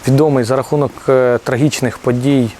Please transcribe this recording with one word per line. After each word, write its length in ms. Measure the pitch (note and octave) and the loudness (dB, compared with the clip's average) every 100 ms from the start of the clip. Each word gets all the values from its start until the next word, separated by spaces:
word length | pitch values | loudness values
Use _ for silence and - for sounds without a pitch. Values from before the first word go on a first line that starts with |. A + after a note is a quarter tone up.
| B2+ | 2
відомий 360 | C3+ D#3 C3+ | 2 2 0
за 120 | A2+ | 0
рахунок, 360 | C3 B2+ D3+ C3+ - - | -2 -2 -2 -2 -4 0
е, 300 | C3 B2 A#2+ | 2 2 0
трагічних 540 | - B2+ D3 - B2 - | -2 0 0 0 -6 -4
подій 520 | B2+ B2 C3+ C#3 A#2 | -4 -2 0 0 0